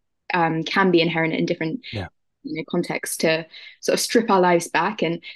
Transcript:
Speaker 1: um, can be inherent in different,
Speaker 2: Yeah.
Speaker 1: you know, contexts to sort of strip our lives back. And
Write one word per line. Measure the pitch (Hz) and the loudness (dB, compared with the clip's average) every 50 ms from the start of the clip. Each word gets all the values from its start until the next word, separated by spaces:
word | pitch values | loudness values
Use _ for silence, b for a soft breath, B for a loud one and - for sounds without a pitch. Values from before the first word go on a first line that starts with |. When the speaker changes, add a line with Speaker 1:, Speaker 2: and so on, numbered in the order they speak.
| _ _ _ _ _ - - | _ _ _ _ _ -4 0
Speaker 1:
um, | 180 165 165 160 160 160 | 0 0 2 0 -2 -4
can | - - 202 190 185 | -2 0 2 4 4
be | 175 170 | 4 4
inherent | 165 170 165 165 165 160 160 | 4 2 2 0 0 0 0
in | - 170 | -2 -2
different, | 165 175 - 160 160 160 - B B B | -2 -2 -4 -4 -4 -6 -6 B B B
Speaker 2:
Yeah. | 110 92 87 - _ _ _ _ _ - | -8 -8 -8 -12 _ _ _ _ _ -14
Speaker 1:
you | - 151 160 | -10 -10 -10
know, | 160 - | -8 -4
contexts | - 180 170 - 165 - - - - - | -2 -2 -2 -2 -4 -6 -6 -8 -4 -2
to | - 170 160 160 165 B B B B B B B | 0 2 2 0 -2 B B B B B B B
sort | - - 180 | -2 -2 0
of | 185 | 0
strip | - - - 240 220 220 | -2 0 2 2 2 4
our | 202 190 | 4 4
lives | 180 180 175 170 170 - | 4 4 4 2 0 0
back. | - 180 165 196 214 - | -2 -2 0 -2 -2 -2
And | - 165 170 170 B B B | -2 -2 -2 -4 B B B